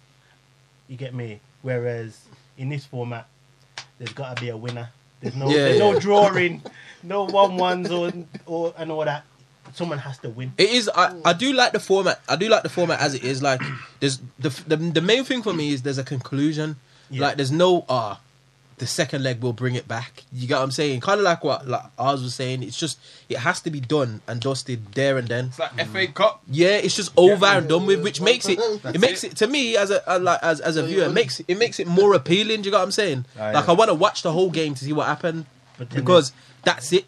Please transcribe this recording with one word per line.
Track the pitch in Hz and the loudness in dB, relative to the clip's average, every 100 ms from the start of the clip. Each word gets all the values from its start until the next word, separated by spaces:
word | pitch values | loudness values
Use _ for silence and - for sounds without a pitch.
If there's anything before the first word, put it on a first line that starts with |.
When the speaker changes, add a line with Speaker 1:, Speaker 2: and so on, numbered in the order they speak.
| _ _ _ _ _ _ _ _ - | _ _ _ _ _ _ _ _ -20
Speaker 1:
You | 123 | -14
get | 131 | -10
me? | 127 117 104 _ _ | -10 -10 -14 _ _
Whereas | 131 123 120 117 113 - _ - _ - | -6 -4 -4 -6 -10 -16 _ -20 _ -10
in | 131 | -8
this | 147 | -8
format, | - 127 120 117 - _ _ _ _ - - _ | -8 -10 -8 -10 -14 _ _ _ _ -18 -18 _
there's | 117 | -14
gotta | 139 131 120 | -12 -10 -8
be | 123 | -8
a | 110 | -8
winner. | 123 120 117 _ _ _ | -10 -10 -14 _ _ _
There's | - 131 | -10 -4
no, | 135 | 0
Speaker 2:
Yeah, | 151 139 | 2 4
Speaker 1:
there's | - | 4
Speaker 2:
yeah. | 208 | 4
Speaker 1:
no | - | 4
drawing, | 196 208 202 185 175 156 - - - - | 4 6 6 4 0 -2 -14 -20 -20 -20
no | 175 202 196 | -6 -4 0
one | 202 196 185 | 4 4 4
ones | 180 180 175 | 0 0 -2
or, | 175 175 170 156 - - | -2 -4 -6 -14 -18 -10
or, | 165 165 165 | -6 -6 -6
and | 160 | -8
all | 156 | -4
that. | 147 147 - _ _ _ - | -4 -4 -10 _ _ _ -20
Someone | - 170 143 | -8 -6 -6
has | 139 131 | -10 -12
to | 123 | -12
win. | 113 131 127 | -10 -8 2
Speaker 2:
It | 202 | 4
is. | 247 208 | 4 2
I, | 170 185 175 | 2 2 2
I | 165 | 2
do | 170 262 | 2 0
like | 262 247 | 2 2
the | 202 | 0
format. | - 196 185 - - | 0 2 2 -2 -4
I | |
do | 139 220 | -2 2
like | 214 | 2
the | 160 | 2
format | - 165 151 | -2 0 0
as | 147 | 0
it | 135 | -2
is. | 123 135 | -4 -2
Like, | 143 127 135 127 | 0 -2 -4 -10
<clears throat> | - - | -16 -4
there's | 139 131 127 - | -4 -4 -10 -6
the, | 147 131 151 | -6 -6 -2
the, | 156 | -2
the | 170 160 | 0 0
main | 175 247 | 2 2
thing | 262 254 | 0 -4
for | 214 | -2
me | 170 147 | -2 -2
is | 139 | -2
there's | 139 135 | -4 -6
a | |
conclusion. | 131 135 - 139 151 156 156 143 _ _ _ | -6 -8 -6 -2 0 0 -6 -8 _ _ _
Speaker 1:
Yeah. | 135 | -2
Speaker 2:
Like, | 143 143 | -2 0
there's | 135 | -2
no, | 156 185 175 - | 4 4 4 2
"Ah, | 127 104 95 _ _ _ _ _ - | -2 -2 -8 _ _ _ _ _ -10
the | 123 | -6
second | - 147 143 | -2 -2 -2
leg | 131 117 | -4 -2
will | 123 | -4
bring | 110 127 123 | -2 -4 -4
it | - | -6
back." | 117 120 - _ | -10 -10 -18 _
You | 127 123 | -10 -2
get | 139 | 0
what | |
I'm | 135 | 0
saying? | 131 147 127 | -2 -2 -2
Kinda | 185 208 | -2 2
like | 196 165 | 2 2
what, | 151 123 131 | -2 -4 -4
like, | 120 - - | -6 -6 -2
ours | 135 139 | -2 -2
was | 127 | -6
saying. | - 127 131 | -6 -6 -6
It's | 113 - | -8 -8
just, | 156 - - - - | -8 -8 -18 -20 -10
it | 110 | -2
has | 156 185 | -2 -2
to | 170 | -6
be | 147 | -8
done | 120 151 120 110 - | -2 0 0 -4 -8
and | 117 | -6
dusted | 135 131 - 117 104 | -4 -4 -6 -10 -6
there | 135 139 135 | -2 0 0
and | 117 | -2
then. | 120 127 | -4 -6
Speaker 3:
It's | 127 | -6
like | 156 139 | -8 -6
F | 110 | -6
A | 190 180 | -4 -4
Cup. | 143 202 - - | 2 0 0 -6
Speaker 2:
Yeah, | 143 180 | 2 4
it's | 202 185 - | 4 2 -2
just | 175 - | 2 6
Speaker 3:
Yeah. | 180 | 6
Speaker 2:
over | 196 196 | 8 4
and | 196 147 | 4 2
done | 165 208 | 2 2
with, | 202 | 2
which | 175 139 | 0 0
Speaker 4:
Yeah. | |
Speaker 2:
makes | 196 247 - | 2 2 0
it, | 190 226 208 | 0 0 -2
Speaker 4:
That's | - 185 | -4 2
Speaker 2:
it | |
makes | 240 185 | 2 2
Speaker 3:
it. | - | -6
Speaker 2:
it, | 160 | 0
to | 220 | 0
me | 285 233 220 | 2 2 2
as | 202 | 2
a, | 190 - | 0 0
a, | 185 | 0
like, | 180 170 | 2 2
as, | 165 151 | 0 0
as | 170 160 | 0 -2
a | |
Speaker 4:
So | 143 | 0
you | |
Speaker 2:
viewer, | 190 | 0
it | 151 | 2
Speaker 4:
wouldn't | |
Speaker 2:
makes | 180 131 - | 2 0 -4
it, | 175 | -4
it | 190 | 0
makes | 233 - | -2 -2
it | 175 | 0
more | 175 202 | 4 6
appealing. | 180 143 190 220 220 | 4 4 0 2 -2
Do | 196 | 0
you | |
get | 196 | 0
what | 185 | 0
I'm | |
saying? | 208 196 127 120 113 | 0 0 -2 -6 -8
Speaker 3:
Ah, | 107 | -2
Speaker 2:
Like, | 147 156 | 0 4
Speaker 3:
yeah. | |
Speaker 2:
I | 175 | 4
wanna | 220 | 4
watch | 160 196 - | 4 2 0
the | 175 | -2
whole | 160 185 | 0 0
game | 160 156 | 0 -4
to | 127 | -4
see | 135 | -4
what | 151 127 | -2 -2
happened | 147 175 160 147 _ _ - | -2 -4 -6 -12 _ _ -18
Speaker 1:
But | 123 | -8
then | 131 | -4
Speaker 2:
because | 139 180 139 - - _ | 6 6 6 -4 -20 _
that's | 180 170 - | -2 -2 0
it. | 185 | 0